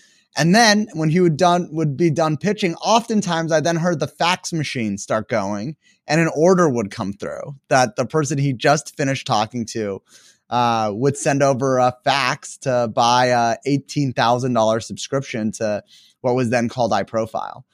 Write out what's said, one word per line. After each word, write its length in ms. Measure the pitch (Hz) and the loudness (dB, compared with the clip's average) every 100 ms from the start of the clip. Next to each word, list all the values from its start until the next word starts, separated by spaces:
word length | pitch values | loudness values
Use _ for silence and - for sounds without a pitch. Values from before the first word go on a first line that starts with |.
| _ _ _ | _ _ _
And 180 | 156 160 | 0 4
then 340 | 214 226 208 214 | 6 6 4 0
when 160 | 156 160 | -2 0
he 100 | 175 | 4
would 180 | 175 147 | 2 4
done, 320 | 180 180 160 | 2 2 -2
would 260 | 151 151 131 | -4 -2 0
be 140 | 170 | 0
done 260 | 147 156 151 | 2 -2 -2
pitching, 380 | 190 - 180 | -2 -2 -4
oftentimes 760 | 165 180 226 220 214 180 165 160 | -2 0 2 2 -2 0 -2 0
I 80 | 160 | 0
then 180 | 160 170 | 0 0
heard 220 | 175 160 | 0 -2
the 80 | 147 | -4
fax 460 | - 170 180 - | -2 -2 -2 -4
machine 440 | 165 139 131 107 98 | -6 -4 -4 -4 -6
start 320 | - 110 - | -4 -4 -2
going 480 | 113 98 104 131 - _ _ | -4 -2 -6 -8 -12 _ _
and 160 | - 156 | -2 0
an 80 | 160 | 0
order 340 | 143 175 180 160 | 2 4 6 4
would 220 | 117 95 | 2 -4
come 220 | - 98 | -6 -8
through 420 | - - - - 139 - | -8 -10 -10 -12 -12 0
that 260 | 139 123 | 2 2
the 100 | - | -2
person 320 | 120 156 139 143 | -2 -2 -2 -2
he 160 | 139 | -2
just 420 | 117 147 151 - - | 0 2 2 -2 -6
finished 280 | 139 131 | -4 -4
talking 400 | - 107 107 123 110 | -2 0 0 -4 -6
to, 340 | 117 101 95 _ - _ _ - | -4 -6 -6 _ -20 _ _ -4
uh, 420 | 120 120 113 107 | 0 2 0 -2
would 240 | 101 139 - | 0 -2 0
send 260 | 160 139 | 0 2
over 340 | 139 123 135 127 | 2 2 0 2
a 180 | 123 - | 2 0
fax 540 | 139 139 127 147 - - | 0 2 0 -2 -8 -8
to 300 | 135 123 117 | -2 0 0
buy 340 | 123 120 123 127 | 2 4 4 4
a 300 | 120 117 113 | 2 2 0
eighteen 480 | 135 139 - 147 135 | -2 -2 -2 -4 -2
thousand 400 | 123 117 120 131 | 0 0 0 0
dollar 260 | 120 110 113 | 2 2 0
subscription 720 | - 98 - 135 131 117 107 | -4 -12 -6 -6 -6 -6 -4
to 300 | - 110 101 - - _ _ | -4 -4 -4 -8 -20 _ _
what 140 | 127 | -2
was 140 | 127 117 | 0 0
then 200 | 120 117 | 0 -2
called 220 | 127 113 | -2 0
iProfile. 720 | 104 98 113 113 - 50 120 - | -2 -2 -4 -4 -6 -10 -14 -20